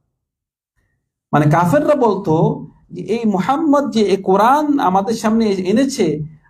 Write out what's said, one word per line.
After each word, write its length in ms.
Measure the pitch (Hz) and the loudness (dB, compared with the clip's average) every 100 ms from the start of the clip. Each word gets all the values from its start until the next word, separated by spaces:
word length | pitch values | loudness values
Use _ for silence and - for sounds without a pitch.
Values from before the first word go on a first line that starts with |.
| _ _ _ _ _ _ _ _ _ _ _ _ _ | _ _ _ _ _ _ _ _ _ _ _ _ _
মানে 180 | 147 147 | 0 2
কাফেররা 440 | 165 175 285 320 285 | 2 2 2 2 2
বলতো 720 | 233 190 185 156 208 262 - - _ | 0 0 -2 0 0 -2 -10 -20 _
যে 100 | 180 | -14
এই 240 | - 226 226 | -6 -4 -2
মুহাম্মদ 640 | 185 190 277 320 285 285 | -2 -2 0 2 2 0
যে 100 | 226 | 0
এই 160 | 202 190 | 0 0
কোরআন 640 | 190 190 220 285 294 277 | 2 2 4 2 2 0
আমাদের 340 | 185 190 202 | 0 0 -2
সামনে 320 | 226 220 220 220 | -2 -2 0 0
এনেছে, 760 | 190 180 220 269 - 175 151 156 - | -2 0 0 0 0 -2 -2 -8 -14